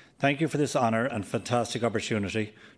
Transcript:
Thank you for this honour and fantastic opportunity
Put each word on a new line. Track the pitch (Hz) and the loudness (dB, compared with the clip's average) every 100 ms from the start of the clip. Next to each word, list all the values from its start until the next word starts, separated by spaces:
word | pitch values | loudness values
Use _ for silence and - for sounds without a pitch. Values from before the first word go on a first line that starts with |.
| - - | -20 0
Thank | 139 143 | 0 2
you | 156 | 0
for | 143 | 0
this | 143 151 | 0 2
honour | 117 113 113 | 2 2 0
and | 113 | -2
fantastic | 95 113 - 120 113 123 | -4 -4 0 0 0 0
opportunity | 113 104 - 110 101 110 104 - - | 0 0 -2 -2 -2 -2 -4 -8 -20